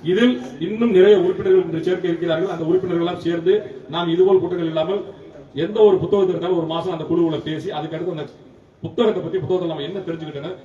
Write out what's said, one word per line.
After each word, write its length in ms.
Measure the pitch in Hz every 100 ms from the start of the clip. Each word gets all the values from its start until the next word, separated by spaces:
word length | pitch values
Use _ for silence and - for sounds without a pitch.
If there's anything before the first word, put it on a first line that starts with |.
இதில் 380 | 156 190 247 247 - -
இன்னும் 320 | 165 220 233
நிறைய 260 | 190 196 202
உறுப்பினர்கள் 460 | 175 185 190 185
இன்று 200 | 170 160
சேர்க்க 240 | 170 180 175
இருக்கிறார்கள். 420 | 165 165 160 190
அந்த 140 | 170
உறுப்பினர்கள் 420 | 160 185 180 170 170
எல்லாம் 160 | 160
சேர்ந்து 420 | 160 170 165 208 - - -
நாம் 200 | 170 175
இதுபோல் 300 | 170 190 185
கூட்டங்கள் 280 | 175 175 165
இல்லாமல் 380 | 156 165 202 - - - - -
எந்த 260 | 135 165 220
ஒரு 180 | 208 185
புத்தகத்தை 380 | 160 202 185 165
எடுத்தாலும் 220 | 175 175
ஒரு 80 | 156
மாசம் 260 | 165 180
அந்த 120 | 165
குழுவுல 380 | 151 170 165 147
பேசி 280 | 151 156 175
அதுக்கடுத்து 460 | - 160 160 175 160
அந்த 100 | 139 - - - _ _
புத்தகத்தை 420 | 170 - 220 185
பத்தி 160 | 165 190
புத்தகத்தை 280 | 151 185 170
நம்ம 160 | 156
என்ன 160 | 143 196
தெரிஞ்சுக்கிட்டோன்னு 540 | 175 165 156 139 160 185